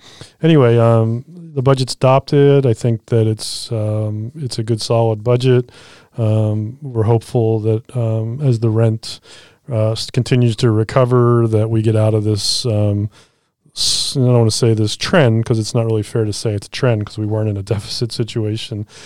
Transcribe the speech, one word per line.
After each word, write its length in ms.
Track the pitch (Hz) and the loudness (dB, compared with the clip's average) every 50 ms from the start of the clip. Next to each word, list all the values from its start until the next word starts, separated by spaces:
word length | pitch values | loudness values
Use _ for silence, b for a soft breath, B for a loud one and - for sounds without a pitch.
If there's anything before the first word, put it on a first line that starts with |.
| B B B B B B B B | B B B B B B B B
anyway, 360 | - 160 165 147 131 117 117 117 | 0 2 4 4 6 4 4 4
um, 480 | 117 117 117 113 113 113 117 120 135 - | 4 4 4 4 2 0 -2 -4 -8 -12
the 340 | 170 180 170 165 151 139 | -18 -20 -20 -8 -6 -2
budget's 320 | 127 135 135 131 131 120 - | 2 2 2 2 0 -2 -2
adopted. 720 | - - 127 131 135 - - - 143 143 143 139 143 135 | 0 2 2 2 2 2 2 2 4 4 6 4 4 4
I 80 | 127 110 | 2 0
think 340 | - - 123 113 110 - - | 0 0 -2 -2 -2 -2 -2
that 200 | 123 117 110 110 | 0 0 2 0
it's, 440 | 110 107 - - - - - - | 0 -4 -6 -10 -10 -10 -10 -8
um, 600 | 120 110 107 107 107 107 107 107 107 107 107 117 131 | -6 -6 -4 -4 -4 -4 -4 -4 -6 -6 -8 -10 -10
it's 240 | 160 156 120 - - | -10 -10 -8 -6 -6
a 40 | 113 | -4
good, 180 | 107 117 110 | -2 -2 -4
solid 420 | - - 120 117 117 113 110 104 107 | -2 0 2 2 2 2 0 -2 0
budget. 480 | 120 123 120 123 131 123 123 123 B B B B B B B B B B - | 0 0 2 4 4 4 2 2 B B B B B B B B B B -2
Um, 600 | 117 107 107 110 107 107 107 107 107 107 123 - | 0 0 2 2 2 0 0 -2 -4 -6 -8 -12
we're 220 | - 139 123 113 107 | -14 -6 -4 -2 2
hopeful 560 | 113 120 113 - - - 127 113 110 113 110 | 2 2 0 0 -2 -2 0 0 0 0 0
that, 340 | 104 110 110 110 - - - 123 | 0 0 -2 -2 -4 -6 -6 -4
um, 440 | 117 113 110 113 110 113 117 143 | -2 -2 -2 -2 -4 -6 -6 -2
as 180 | 151 135 120 110 | 0 0 0 2
the 100 | 113 117 | 0 0
rent, 500 | 107 110 113 113 110 110 - - - - B B B B B B B B B - | 2 2 2 2 0 -2 -6 -12 -16 -16 B B B B B B B B B -6
uh, 220 | 120 110 110 110 | -2 -2 0 0
s-, 180 | 113 - - - | -2 -4 -8 -4
continues 460 | - - 120 - 135 123 123 120 110 - | -4 -2 0 2 2 2 2 2 2 2
to 140 | - 120 | 0 2
recover, 760 | 107 107 110 - - 135 131 120 127 123 120 120 120 117 117 113 | 2 2 0 0 2 0 2 4 4 4 4 4 4 2 2 2
that 220 | 110 107 110 110 | 2 0 0 0
we 120 | 110 113 | 0 0
get 160 | 107 113 110 110 | 0 2 2 2
out 160 | 110 110 110 | 2 2 2
of 100 | 110 104 | 0 0
this, 420 | 107 107 101 - - - - - | 0 -2 -2 -2 -4 -4 -4 -2
um, 440 | 123 107 104 104 104 101 101 104 104 b b b b b b b b b b _ _ _ | -2 -2 0 0 0 0 -2 -2 -4 b b b b b b b b b b _ _ _
s-, 400 | - - - - - - - - | -6 -4 -2 -2 -2 -4 -4 -2
I 60 | 143 | 0
don't 160 | 127 123 123 120 | 2 4 4 4
wanna 140 | 117 110 | 4 2
say 220 | - - - 117 113 | 2 2 2 2 2
this 220 | 107 107 104 - | 2 0 -2 -4
trend, 500 | - - - - 185 147 120 110 113 113 | -6 -4 0 2 2 4 4 2 0 0
'cause 140 | - 120 110 | 0 -2 -2
it's 160 | 107 - - | -2 -2 -4
not 100 | 120 113 | -2 -2
really 180 | 113 113 110 104 | 0 -2 -2 -4
fair 200 | - - 120 110 | -4 -4 -4 -2
to 80 | 107 | -2
say 220 | 101 - - 117 104 | -4 -4 -4 -4 -4
it's 140 | 101 - - | -6 -8 -10
a 40 | |
trend, 340 | - - - 127 117 107 104 | -8 -2 0 0 0 0 -2
'cause 120 | - - - | -6 -8 -8
we 80 | 107 | -6
weren't 240 | 104 107 110 110 107 | -4 -2 -2 -2 -2
in 80 | 104 98 | -4 -4
a 60 | 98 | -4
deficit 500 | - 113 101 - - - - 123 113 - | -4 -4 -4 -4 -8 -8 -6 -6 -6 -4
situation 720 | - 120 104 - 120 110 107 107 110 - - 113 104 104 B B B B | -6 -6 -6 -4 -4 -4 -4 -4 -6 -8 -8 -10 -10 -10 B B B B